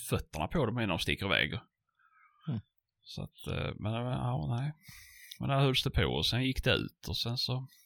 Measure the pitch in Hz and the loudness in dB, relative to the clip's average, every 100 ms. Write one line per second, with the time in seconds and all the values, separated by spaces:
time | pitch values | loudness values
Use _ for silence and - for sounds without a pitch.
0 | - - - 78 82 175 113 120 107 80 | -2 -2 -2 -4 -2 0 2 2 0 2
1 | - 73 98 58 76 85 - _ _ _ | 0 0 2 2 2 -2 -10 _ _ _
2 | _ _ - _ - 113 - _ _ _ | _ _ -20 _ -6 -6 -6 _ _ _
3 | - - - - - 92 - - 107 117 | -14 -12 -12 -12 -8 -4 -4 -4 -4 -2
4 | 123 131 123 135 147 120 143 - - - | -2 -2 -2 -2 -2 -2 -2 -6 -14 -20
5 | - - - - 131 139 139 127 131 - | -20 -20 -16 -6 0 4 4 4 2 2
6 | 76 65 - 117 131 - 127 71 - - | 2 2 2 2 0 2 2 2 0 -6
7 | - - 113 123 - 127 131 - | -6 -4 -4 -2 -2 -4 -6 -14